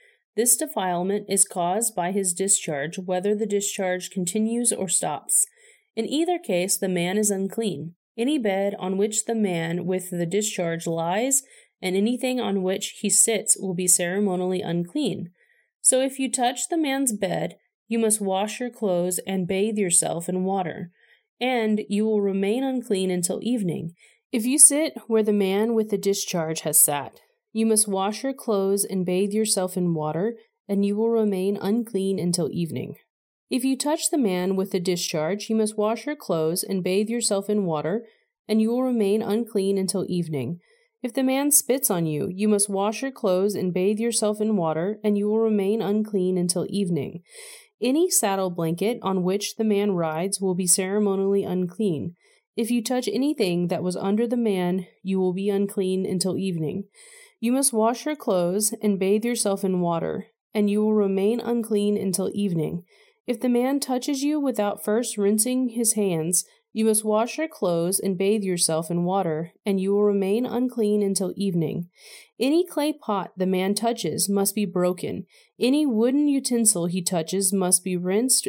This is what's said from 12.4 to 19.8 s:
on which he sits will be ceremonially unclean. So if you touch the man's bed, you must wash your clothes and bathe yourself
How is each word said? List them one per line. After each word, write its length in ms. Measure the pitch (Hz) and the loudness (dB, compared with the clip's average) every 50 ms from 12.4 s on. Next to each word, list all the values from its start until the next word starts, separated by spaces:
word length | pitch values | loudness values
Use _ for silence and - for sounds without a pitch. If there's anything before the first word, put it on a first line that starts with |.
on 220 | 226 208 196 196 185 | -2 -2 -2 0 0
which 340 | 185 190 208 - - - - | 0 -2 -2 -4 -8 -6 -4
he 100 | - 202 | -2 2
sits 460 | 190 - - - 226 202 214 - - - | 4 4 4 4 2 2 2 0 0 0
will 160 | - 190 185 | 0 -2 -4
be 120 | 170 180 | 0 2
ceremonially 760 | 175 - - 180 170 180 202 208 202 180 180 185 180 185 180 - | 2 2 2 2 0 0 2 2 2 2 0 0 0 0 -2 -2
unclean. 680 | - 170 170 175 175 - 302 302 214 160 - 170 170 - _ _ _ _ _ _ _ _ _ - | -2 -2 -2 -4 -4 -2 -2 -2 -2 -2 -4 -8 -12 -14 _ _ _ _ _ _ _ _ _ 2
So 180 | - 254 254 | 2 2 4
if 180 | 262 269 262 - | 2 -2 -2 -4
you 120 | 269 254 | -4 -4
touch 380 | - - 240 240 269 269 - - | -2 0 0 0 0 -2 -4 -2
the 100 | 359 330 | -2 0
man's 340 | 311 285 269 269 277 247 220 | 0 0 0 0 0 -2 -2
bed, 440 | 202 - 180 175 160 165 170 - - _ _ _ _ _ - | -2 -2 -2 -2 -2 -4 -4 -6 -10 _ _ _ _ _ -4
you 100 | 220 233 | -2 0
must 220 | 226 220 214 - | 2 2 0 0
wash 380 | 208 190 190 190 202 214 214 - | 0 -2 -2 -2 -2 -4 -4 -6
your 120 | 247 240 | -8 -8
clothes 500 | 233 - - 196 180 175 175 180 180 - - | -6 -4 -2 0 0 0 0 -2 -2 -4 -4
and 200 | - 190 190 180 | -4 -4 -2 -2
bathe 300 | 170 196 190 202 220 220 | -2 0 0 0 0 0
yourself 520 | 208 | 0